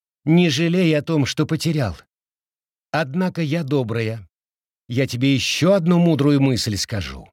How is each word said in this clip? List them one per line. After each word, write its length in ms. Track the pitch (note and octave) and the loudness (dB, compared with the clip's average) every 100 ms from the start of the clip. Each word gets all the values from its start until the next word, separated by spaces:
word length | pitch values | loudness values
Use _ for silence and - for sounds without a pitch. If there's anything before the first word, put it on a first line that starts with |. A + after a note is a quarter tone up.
| _ _ | _ _
Не 260 | D3 E3+ F3 | 2 4 4
жалей 480 | C3 E3 F3+ E3+ D3+ | 2 0 2 2 0
о 40 | |
том, 240 | C#3+ D#3 C3 | 0 0 0
что 200 | - D3+ | -2 -2
потерял. 520 | D#3+ F3 D3+ A2 D#2+ _ _ _ _ _ _ _ _ _ | -2 -2 -2 -4 -6 _ _ _ _ _ _ _ _ _
Однако 500 | D3 C#3 E3 F#3 E3+ | -4 -4 -2 -4 -2
я 240 | D#3 E3 C#3 | -4 -4 -2
добрая. 600 | C#3+ A2+ A2+ A2 A2 F#2+ _ _ _ _ _ - | -2 -2 -4 -4 -8 -14 _ _ _ _ _ -6
Я 160 | B2 B2+ | -4 -2
тебе 280 | A#2+ C3+ | -2 0
ещё 400 | C3+ - - E3 | 0 -2 0 2
одну 260 | G3 E3 F3 | 2 4 2
мудрую 400 | E3+ D3 C#3+ C#3+ | 4 2 2 4
мысль 380 | C3+ A#2+ A#2 G2 | 2 0 -2 -4
скажу». 520 | - G#2 E2 C2 - | -4 -6 -8 -12 -18